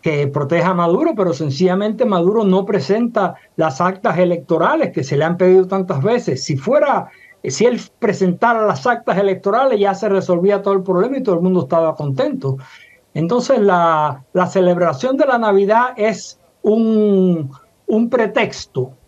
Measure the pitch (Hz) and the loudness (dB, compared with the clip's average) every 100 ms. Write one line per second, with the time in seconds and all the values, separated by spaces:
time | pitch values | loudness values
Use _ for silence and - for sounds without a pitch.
0 | 165 147 143 147 139 170 170 180 170 190 | -2 -2 -2 -2 -2 0 0 0 2 2
1 | 330 214 180 147 151 131 180 185 208 214 | 0 0 -2 -2 -4 0 0 2 -2 -2
2 | 233 190 170 220 208 185 196 202 135 208 | 0 2 2 2 2 2 2 -2 0 -2
3 | 240 226 185 - _ - 160 143 175 190 | 0 0 -2 -4 _ -2 -2 0 -2 0
4 | 226 170 180 170 - 165 185 311 240 - | -2 0 0 0 -2 0 2 0 -2 -4
5 | 127 143 160 175 185 185 180 190 185 147 | -4 -2 0 2 4 4 4 -2 -2 -2
6 | 185 240 - 131 - 139 - 285 294 220 | 0 0 -2 -6 -4 -4 0 2 2 0
7 | - - - _ - - 226 240 - _ | -4 -18 -20 _ -10 0 0 0 -8 _
8 | 214 185 190 175 233 226 214 147 240 233 | -4 0 -2 0 0 2 0 -2 -2 -4
9 | - 185 202 185 196 220 269 220 196 190 | -2 0 0 -2 -2 0 0 2 0 0
10 | 214 196 - 175 190 202 196 196 185 180 | -2 -2 0 0 0 0 0 -2 0 -2
11 | 226 269 240 170 185 185 135 170 160 156 | 0 -2 -2 0 2 0 0 0 0 -2
12 | 147 135 294 247 135 135 - - - _ | -6 -2 -4 -4 -6 -6 -10 -20 -20 _
13 | _ - 165 247 247 262 202 180 165 156 | _ -6 -2 -2 0 2 4 4 2 2
14 | 151 135 - 180 175 190 180 175 175 135 | 0 -4 -6 -2 0 2 2 2 0 -2
15 | 254 262 294 240 220 196 196 220 254 254 | -4 0 2 2 2 2 4 2 2 0
16 | 214 196 - - _ _ 220 220 220 220 | -2 -2 -10 -20 _ _ 0 2 2 2
17 | 208 196 185 170 139 - _ _ - 220 | 4 4 4 2 -2 -12 _ _ -2 0
18 | 233 247 220 240 214 - - 139 127 - | 0 0 0 0 -2 -6 -10 -6 -8 -10